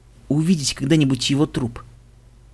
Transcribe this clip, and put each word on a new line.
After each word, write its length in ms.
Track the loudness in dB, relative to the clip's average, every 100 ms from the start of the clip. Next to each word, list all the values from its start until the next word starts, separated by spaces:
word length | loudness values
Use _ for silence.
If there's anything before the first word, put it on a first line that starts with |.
| -20 -14 -4
увидеть 460 | 0 2 0 -2
когда-нибудь 560 | -4 2 2 2 0 0
его 160 | 0 0
труп. 360 | -2 -6 -8 -18 -20 -20 -20 -20 -20 -20